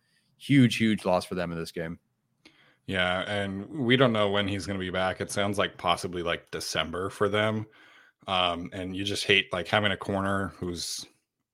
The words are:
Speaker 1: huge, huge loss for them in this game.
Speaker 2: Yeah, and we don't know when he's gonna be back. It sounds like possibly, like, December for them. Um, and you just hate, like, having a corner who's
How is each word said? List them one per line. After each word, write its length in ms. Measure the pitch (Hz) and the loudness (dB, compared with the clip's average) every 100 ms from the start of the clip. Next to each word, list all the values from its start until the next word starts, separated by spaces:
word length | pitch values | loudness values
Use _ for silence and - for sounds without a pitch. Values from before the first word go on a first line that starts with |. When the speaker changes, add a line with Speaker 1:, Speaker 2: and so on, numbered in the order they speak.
| _ _ _ _ | _ _ _ _
Speaker 1:
huge, 400 | - 139 120 - | 2 6 6 4
huge 280 | 113 104 | 0 0
loss 200 | 98 90 | 2 0
for 100 | - | 0
them 160 | 90 85 | -4 -4
in 80 | 82 | -4
this 140 | 82 | -8
game. 260 | 87 82 85 _ _ _ _ - _ _ _ - | -6 -8 -10 _ _ _ _ -20 _ _ _ -6
Speaker 2:
Yeah, 360 | 95 90 92 | 0 0 0
and 460 | 90 101 101 98 104 | -2 -4 -4 -6 -8
we 280 | 156 120 131 | -2 4 6
don't 160 | 131 | 6
know 180 | 110 101 | 4 2
when 160 | 101 101 | 2 0
he's 200 | 98 95 | -2 -4
gonna 120 | 95 | -4
be 120 | 92 | -4
back. 300 | 92 92 90 | 0 0 -2
It 120 | 98 | -4
sounds 260 | 104 101 101 | -2 0 0
like 180 | 90 - | -2 0
possibly, 460 | 90 - 95 87 | 0 0 -2 -4
like, 280 | 85 80 - | -2 -2 -4
December 580 | 82 - 85 80 85 95 | -8 -4 -2 -2 -4 -4
for 180 | - 101 | 0 0
them. 380 | 107 107 110 107 - - - - _ - | 2 2 0 -6 -14 -20 -20 -20 _ -2
Um, 420 | 92 90 87 87 | 0 0 0 -6
and 220 | 95 92 | -8 -8
you 80 | 92 | -6
just 220 | 101 95 | -4 -2
hate, 280 | - 98 92 | 4 4 4
like, 140 | 92 85 | -2 2
having 240 | 107 104 | 2 2
a 60 | 95 | 0
corner 560 | - 98 98 98 98 - | -2 -2 0 0 -2 -6
who's 480 | 90 85 - - - _ _ _ _ | -8 -6 -8 -10 -12 _ _ _ _